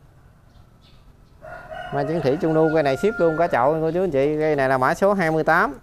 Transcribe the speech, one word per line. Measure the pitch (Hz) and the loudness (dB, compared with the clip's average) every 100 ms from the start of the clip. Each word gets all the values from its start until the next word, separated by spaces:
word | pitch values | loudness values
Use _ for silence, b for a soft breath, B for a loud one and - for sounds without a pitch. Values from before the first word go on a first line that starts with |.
| - - - - - - - - - - - - - - - - - - - | -20 -20 -20 -20 -20 -20 -20 -20 -20 -20 -20 -20 -20 -20 -20 -18 -14 -14 -8
Mai | 139 143 | -6 -4
chiến | 165 | -2
thủy | 139 151 | -2 0
trung | 165 | 0
nu | 156 160 | 2 2
cây | 160 | 2
này | 143 135 | 0 0
ship | 202 202 | -2 2
luôn | 170 156 | 0 2
cả | 170 | 0
chậu | 123 131 160 | 2 2 0
cô | 160 | -2
chú | 170 | -2
anh | 190 | 0
chị. | 135 143 151 | 0 0 0
Cây | 156 147 | 0 0
này | 131 | 0
là | 131 | 2
mã | 131 | 2
số | 170 202 | 2 0
hai | 196 160 | 2 0
mươi | 160 | 0
tám, | 156 165 220 - | 2 2 0 -4